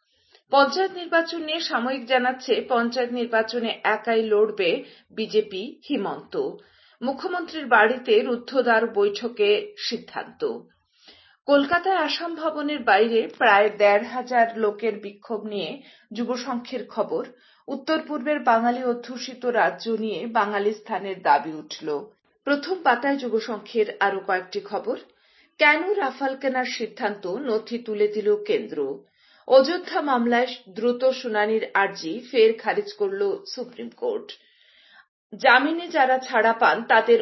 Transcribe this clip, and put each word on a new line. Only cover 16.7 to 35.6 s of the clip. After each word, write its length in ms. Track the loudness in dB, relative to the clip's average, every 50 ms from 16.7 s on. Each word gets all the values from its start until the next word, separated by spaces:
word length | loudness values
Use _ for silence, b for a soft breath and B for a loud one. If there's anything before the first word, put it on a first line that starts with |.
| -10 -10 -10
খবর। 400 | -6 -4 -4 -4 -2 -2 -4 -6 -8 b b b b b b b
উত্তর 320 | -10 -10 -6 -2 -2 -2 -2 -2
পূর্বের 320 | -4 -8 -4 -2 -2 -2 2
বাঙালি 440 | 2 4 4 4 4 0 0 0 -2
অধ্যুষিত 600 | -2 -4 -4 -6 -10 -12 -12 -12 -12 -12 -6 -4
রাজ্য 440 | -2 2 2 2 2 0 -4 -4 -4
নিয়ে 380 | -4 -4 -4 -6 -6 -6 -8
বাঙালি 460 | -2 0 0 0 0 0 0 0 0 -2
স্থানের 480 | -2 -6 -8 -8 -6 -6 -8 -10 -4
দাবি 300 | 2 2 2 4 2 -2
উঠল। 360 | -8 -10 -12 -14 -14 -10 -8 -6 -6 -6 -8 -12 _ _ _ _ _ _ _
প্রথম 320 | 0 0 0 0 -6 -8 0
পাতায় 360 | 0 0 0 2 0 -2 -2
যুগসংঘের 720 | -2 -4 -4 -4 -4 -4 -4 -8 -10 -10 -6 -2 -2 -2 -2 -2 -2
আরো 200 | -2 -2 -2 -4
কয়েকটি 400 | -4 -2 -4 -4 -4 -6 -10 -10
খবর। 380 | -8 -6 -8 -6 -6 -6 -8 -8 -10 b b b b b b b b b b 2
কেন 340 | 4 4 4 4 0 -2 -2
রাফাল 420 | -2 -2 -4 -4 -4 -4 -4 -4
কেনার 300 | -4 -4 -2 -2 -2 -4
সিদ্ধান্ত, 640 | -4 -6 -6 -8 -8 -6 -6 -4 -4 -4 -6 -6
নথি 500 | -8 -6 -6 -4 -2 -2 -2 -2 -6 -8
তুলে 300 | -8 -6 -6 0 0 0
দিল 280 | 0 0 0 2 2 2 2 2
কেন্দ্র। 560 | 0 0 0 0 -4 -4 -4 -4 -4 -6 -10 -14 b b b b b b b b
অযোধ্যা 540 | 6 6 6 6 6 0 -4 -6 -4 -4 -4
মামলায় 460 | 0 0 0 0 2 2 2 2 0 0 -4 -10 -16 -14
দ্রুত 400 | -8 -2 0 0 0 2 2 0
শুনানির 560 | 0 0 -4 -4 0 0 2 2 0 0 -2 0 2
আর্জি 460 | 2 2 2 -2 -6 -8 -8 -8 -8
ফের 340 | -10 -2 4 6 6 6 4
খারিজ 400 | 2 -2 -2 -2 -2 -4 -6 -4
করল 520 | -4 -4 -2 -2 -2 -2 -2 -2 -4 -8
সুপ্রিম 440 | -12 -12 -12 -12 -12 -12 -14 -14 -14
কোর্ট। 380 | -10 _ -6 -4 -4 -4 -8 -12 -18 b b b b b b b b b b b b b b b _ _ _ _ -10
জামিনে 520 | 2 4 6 6 6